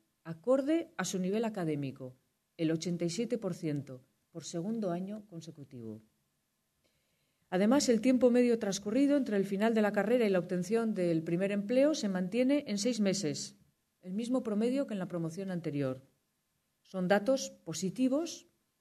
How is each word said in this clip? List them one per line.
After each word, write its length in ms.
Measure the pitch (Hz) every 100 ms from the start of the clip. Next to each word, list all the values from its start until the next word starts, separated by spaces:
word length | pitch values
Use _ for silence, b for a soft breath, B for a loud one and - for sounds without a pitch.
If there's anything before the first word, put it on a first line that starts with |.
| _ _
acorde 640 | 165 160 - 269 269 330 - -
a 80 |
su 140 | 180 190
nivel 260 | 185 214
académico, 720 | 226 214 160 147 135 135 127 - _ _ _ -
el 140 | 160
ochenta 340 | 160 180 175
y 60 | 175
siete 260 | 170 214 233
por 160 | 190
ciento, 500 | 165 160 147 135 127 _ _ _
por 140 | 170
segundo 460 | - 170 185 226 196
año 360 | 175 190 214 208
consecutivo. 760 | 165 165 151 135 127 113 110 - _ _ _ _ _ _ _ _ _ _ _ _ _ _
Además, 400 | 185 214 277 285
el 100 | 220
tiempo 300 | 254 254 254
medio 280 | 247 247 226
transcurrido 600 | 202 - - 240 277 285
entre 180 | 247 202
el 80 |
final 300 | 196 196 220
de 80 | 220
la 100 | 208
carrera 340 | 202 196 247 214
y 40 |
la 80 | 185
obtención 560 | 170 180 180 226 226
del 280 | 185 175 165
primer 300 | 160 170 196
empleo 420 | 202 202 254 294
se 140 | 311 208
mantiene 560 | 185 180 233 254 285 285
en 100 | 202
seis 220 | 233 220
meses, 540 | 196 196 151 139 - - _ _ _ _
el 140 | 185
mismo 280 | 196 233 254
promedio 440 | 233 208 233 269 269
que 80 |
en 40 | 202
la 80 | 180
promoción 440 | 175 165 165 190
anterior. 520 | 180 160 143 135 131 - _ _ _ _ _ _ _
Son 260 | _ 190 180
datos 440 | 202 208 269 - -
positivos, 840 | - - 185 214 262 277 339 - - _ _ _